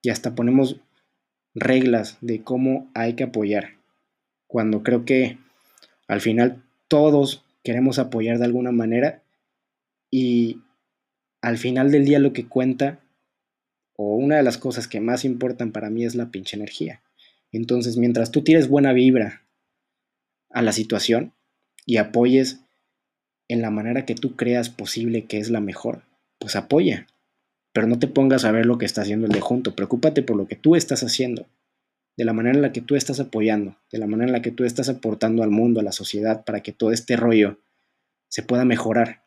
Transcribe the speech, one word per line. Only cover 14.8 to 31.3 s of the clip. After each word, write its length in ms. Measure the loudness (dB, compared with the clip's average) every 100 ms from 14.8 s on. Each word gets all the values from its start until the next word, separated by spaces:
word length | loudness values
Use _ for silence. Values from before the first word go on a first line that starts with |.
| -8
que 140 | -6
más 240 | -4 -2 -2
importan 480 | -4 -4 -4 -6
para 160 | -6 -8
mí 160 | -4 -4
es 100 | -4
la 160 | -8
pinche 240 | -10 -12 -12
energía. 480 | -12 -8 -10 -10 _ _ _ _ _
Entonces, 460 | -8 -2 -2 0 0
mientras 340 | 2 2 0
tú 140 | 0 4
tires 240 | 4 6
buena 240 | 4 4
vibra 500 | 4 6 4 0 -6 _ _ _ _ _ _ _ _ _ _ _
a 100 | -2
la 100 | 0
situación 600 | 0 -2 -4 0 0 0 _ _ _ _ _ -2
y 120 | 0
apoyes 640 | 2 2 4 4 2 -6 _ _ _ _ _ _ _ _ _
en 120 | -4
la 100 | -2
manera 340 | -4 -4 -6 -4
que 100 | -6
tú 220 | -6 -4
creas 320 | -2 0 -2
posible 560 | -8 -10 -6 -4 -4 -4
que 120 | -6
es 120 | -4
la 100 | -4
mejor, 440 | -4 -6 -8 -10 _ _ _ _
pues 160 | -8 -8
apoya. 520 | 0 2 2 -2 -10 _ _ _ _ _ _
Pero 140 | -2 0
no 120 | 2
te 80 | 0
pongas 380 | 2 4 4 2
a 60 |
ver 120 | 2 2
lo 120 | 0
que 80 | -2
está 160 | -4
haciendo 260 | -4 -2 0
el 60 |
de 80 | 0
junto. 340 | 0 -2 -2 -6
Preocúpate 480 | -4 0 2 0
por 140 | 0 -2
lo 100 | -2
que 80 | 0
tú 220 | 4 4
estás 260 | 4 -4
haciendo, 420 | -4 -2 -4